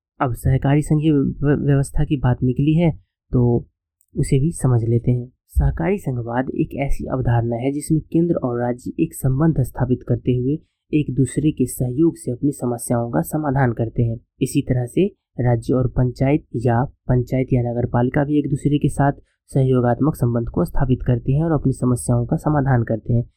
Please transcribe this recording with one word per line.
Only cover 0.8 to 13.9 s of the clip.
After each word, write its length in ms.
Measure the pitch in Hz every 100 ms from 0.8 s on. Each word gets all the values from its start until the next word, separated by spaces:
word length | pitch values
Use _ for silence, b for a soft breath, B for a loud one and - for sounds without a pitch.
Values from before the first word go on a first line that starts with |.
संघीय 300 | 147 151 156
व्य-, 460 | 147 139 - 143 139
व्यवस्था 440 | 139 139 139 - 147
की 120 | 147
बात 260 | 123 123
निकली 300 | 127 123 143 156
है 160 | 170 - _ _ -
तो 340 | 127 120 120 - _ _ _ _ -
उसे 240 | 143 139
भी 120 | 147
समझ 320 | 170 135 120
लेते 280 | 113 117 120
हैं। 160 | 123 123 _ _
सहकारी 480 | - 139 - 170 202
संघवाद 520 | 180 123 117 120 131
एक 240 | - 160 -
ऐसी 240 | 139 - -
अवधारणा 500 | 135 120 117 117 117
है 160 | 131
जिसमें 300 | 143 - 156
केंद्र 320 | - 165 170 165
और 240 | 131 120
राज्य 300 | 120 123 - -
एक 140 | 165
संबंध 480 | - 135 135 165 143
स्थापित 420 | 123 - 127 127 -
करते 280 | 131 - 123
हुए 220 | 123 156 _ _ -
एक 220 | 151 147 127
दूसरे 360 | 131 - 151
के 140 | - 127
सहयोग 500 | - 127 123 165 143
से 160 | -
अपनी 200 | 123 139
समस्याओं 580 | 139 123 120 - 120 117
का 100 | 127
समाधान 480 | 165 156 151 135 127
करते 300 | 113 113